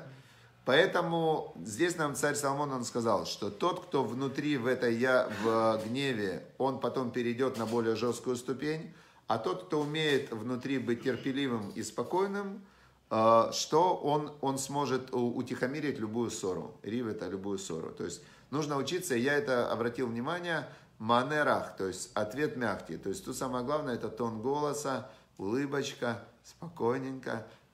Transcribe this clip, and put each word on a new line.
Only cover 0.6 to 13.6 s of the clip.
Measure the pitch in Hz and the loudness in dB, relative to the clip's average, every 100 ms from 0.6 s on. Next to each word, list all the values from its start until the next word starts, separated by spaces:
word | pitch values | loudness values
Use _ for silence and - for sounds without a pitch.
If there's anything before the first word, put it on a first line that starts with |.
Поэтому | - 139 190 180 175 170 160 156 - - 87 | 4 6 6 4 2 2 2 2 -2 -10 -8
здесь | 107 175 170 | 0 0 2
нам | 147 | -2
царь | 127 147 143 | 0 0 2
Соломон, | 139 139 147 | 0 0 -2
он | 131 | -2
сказал, | 117 123 113 98 85 | -4 0 2 2 0
что | - 101 | -4 -6
тот, | - 175 170 - | 0 0 0 0
кто | 143 | 0
внутри | 117 123 135 139 147 143 | 0 0 -4 -2 -2 0
в | 113 | 2
этой | 120 123 117 | 2 2 4
я-, | 131 127 127 104 | 6 6 4 0
в | 110 113 113 107 110 | 2 4 4 2 0
гневе, | 127 139 113 98 85 - - | -2 0 0 -2 -4 -8 -2
он | 131 127 | -2 0
потом | 123 135 123 | -2 0 -2
перейдет | 127 117 117 131 113 | 0 0 0 0 0
на | 110 | 0
более | 120 113 113 | 2 2 2
жесткую | 120 117 131 123 | 0 0 -2 -4
ступень, | - 127 151 160 - - - - - | -4 -4 -2 -4 -6 -16 -20 -12 -2
а | 110 | -2
тот, | 185 180 - | 0 -4 -2
кто | 151 | -2
умеет | 147 156 156 135 135 | 0 0 2 2 2
внутри | 113 120 123 131 135 | -4 -4 -4 -2 -2
быть | 117 120 | 0 0
терпеливым | 131 113 139 131 139 117 101 | 0 -2 -2 0 0 -2 -4
и | 107 | -6
спокойным, | 104 - 120 175 196 196 196 196 - - - _ _ | -6 -4 -2 0 0 0 -6 -8 -14 -20 -20 _ _
э, | 110 113 113 110 | 4 8 8 6
что | - | 2